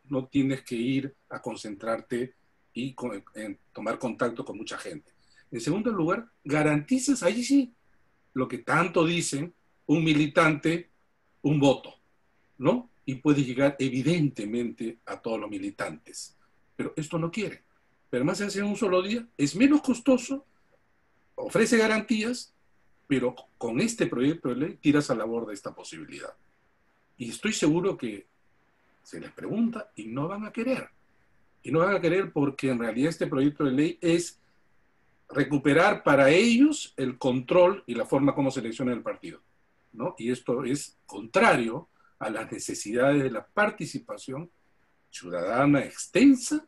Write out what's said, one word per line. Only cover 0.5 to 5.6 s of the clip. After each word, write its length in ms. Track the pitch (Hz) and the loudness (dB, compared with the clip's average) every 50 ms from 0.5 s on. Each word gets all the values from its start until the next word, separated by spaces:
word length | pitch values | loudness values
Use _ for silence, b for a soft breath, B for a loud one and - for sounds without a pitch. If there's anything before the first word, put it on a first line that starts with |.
| 135 117 - | 0 -4 -6
que 140 | - 123 | -8 -6
ir 380 | 113 117 131 135 135 135 147 - _ _ - | -4 -2 0 0 -2 -2 -4 -8 _ _ -16
a 140 | - - - | -14 -12 -10
concentrarte 920 | 120 110 - - 110 104 98 110 113 113 113 - - 127 120 127 131 - _ _ _ _ _ _ _ - | -10 -10 -10 -10 -12 -12 -8 -6 -4 -4 -4 -4 -6 -4 -4 -4 -6 -10 _ _ _ _ _ _ _ -10
y 220 | 117 127 139 135 | -8 -8 -8 -8
con-, 280 | - 120 120 104 101 - - - | -8 -8 -8 -8 -10 -14 -16 -16
en 240 | 110 110 104 95 - _ _ - | -14 -12 -12 -12 -14 _ _ -16
tomar 260 | - 107 113 117 - | -10 -6 -6 -6 -4
contacto 460 | - 120 107 - 127 120 117 - - | -6 -6 -4 -2 -4 -4 -4 -6 -10
con 120 | - 104 | -12 -12
mucha 220 | 107 110 - 104 - | -12 -12 -12 -12 -12
gente. 320 | - 104 82 76 - _ _ b b b b b b b | -12 -12 -14 -14 -16 _ _ b b b b b b b
En 100 | - 117 | -12 -8